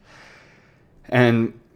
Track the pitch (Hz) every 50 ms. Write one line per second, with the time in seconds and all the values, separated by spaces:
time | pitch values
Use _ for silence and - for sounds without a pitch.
0 | _ - - - - - - - - _ _ _ _ _ _ _ _ _ _ _
1 | - - - 123 123 117 117 113 117 - - - _ _ _